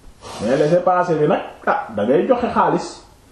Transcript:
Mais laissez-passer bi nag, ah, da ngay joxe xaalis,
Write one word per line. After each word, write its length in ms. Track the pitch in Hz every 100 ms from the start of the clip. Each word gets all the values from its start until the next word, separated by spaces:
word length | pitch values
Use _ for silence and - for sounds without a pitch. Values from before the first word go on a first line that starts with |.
| - - - -
Mais 160 | 110 139
laissez-passer 580 | 151 175 180 180 175 156
bi 120 | 151
nag, 140 | 196 - - -
ah, 200 | - - 107
da 100 | 104
ngay 200 | 147 196
joxe 200 | 240 226
xaalis, 540 | - 165 175 - - - - -